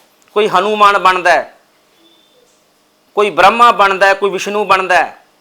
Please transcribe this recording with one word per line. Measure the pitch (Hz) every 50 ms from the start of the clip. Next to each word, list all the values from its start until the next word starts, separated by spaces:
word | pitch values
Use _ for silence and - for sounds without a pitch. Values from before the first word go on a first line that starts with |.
| _ _ _ _ _ _ _
ਕੋਈ | 214 220 190
ਹਨੂਮਾਨ | 170 180 190 214 214 214 208 202 202 196
ਬਣਦਾ | 180 185 185 180 170 180
ਹੈ, | 160 139 - - - _ _ _ _ _ _ _ _ _ _ _ _ _ _ _ _ _ _ _ _ _ _ _ _ _ _ _ _ _ _ _ _
ਕੋਈ | 196 208 202
ਬ੍ਰਹਮਾ | 151 160 180 196 226 233 240 240
ਬਣਦਾ | 202 180 202 190 196 180 196
ਹੈ, | 196 190
ਕੋਈ | 190 202 202
ਵਿਸ਼ਨੂੰ | 180 190 - 202 202 214 208
ਬਣਦਾ | 185 196 190 190 180 180
ਹੈ। | 165 139 101 - _ _ _ _ _